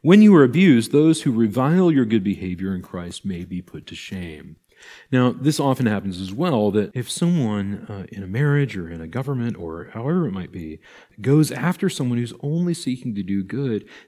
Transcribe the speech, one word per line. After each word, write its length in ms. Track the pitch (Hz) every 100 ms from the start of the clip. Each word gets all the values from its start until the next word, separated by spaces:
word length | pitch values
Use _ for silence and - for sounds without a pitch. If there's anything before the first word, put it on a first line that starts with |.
When 200 | 147 208
you 140 | 214 180
are 80 |
abused, 480 | 131 156 190 120 110
those 300 | 143 160 160
who 100 | 147
revile 580 | 113 113 104 131 175 180
your 140 | 143
good 220 | 113 110 98
behavior 500 | 92 92 90 95 92
in 60 |
Christ 420 | 85 90 87 -
may 220 | 98 87 90
be 160 | 92
put 240 | - 78 -
to 80 | 82
shame." 600 | - 95 87 78 76 80 _ _ - - _
Now, 180 | 127 123
this 300 | - 135 156
often 240 | 143 131 120
happens 340 | 101 98 90
as 140 | 95
well, 380 | 104 180 123 104
that 200 | 104 101
if 160 | 131 117
someone, 760 | - 170 175 117 104 98 101 -
uh, 180 | 101 -
in 100 | 98
a 60 | 95
marriage 480 | 110 147 143 139 101
or 140 | 85
in 100 | 85
a 80 | 82
government 500 | 120 135 131 120 -
or 340 | 85 82 -
however 340 | 110 127 180 147
it 60 |
might 180 | 95 87
be, 280 | 90 80 78 _ - _ -
goes 320 | 110 147 151
after 360 | - 156 180 190
someone 280 | - 127 120
who's 160 | 117 -
only 320 | 143 160 175
seeking 420 | 170 - 127 123 101
to 80 |
do 200 | 92 98
good, 440 | 95 113 139 104 - -